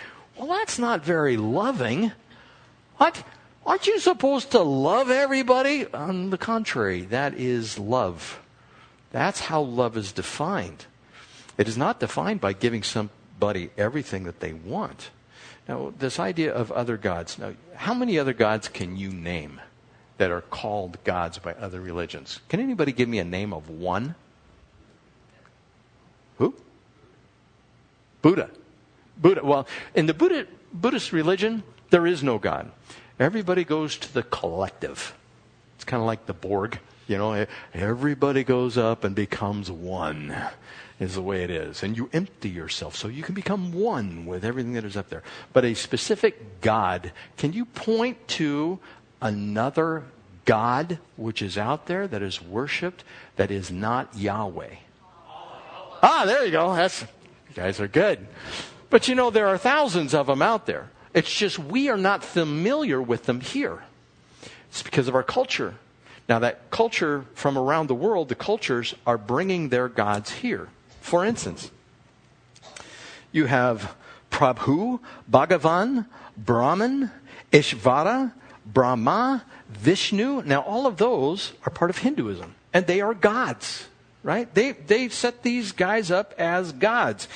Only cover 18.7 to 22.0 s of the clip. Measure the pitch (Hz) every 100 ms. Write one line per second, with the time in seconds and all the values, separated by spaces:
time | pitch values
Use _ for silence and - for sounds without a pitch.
18.7 | - 90 95 95 92 85 87 73 73 -
19.7 | _ _ _ _ - 92 87 - - 110
20.7 | 104 90 90 104 90 85 - 85 85 98
21.7 | 90 92 85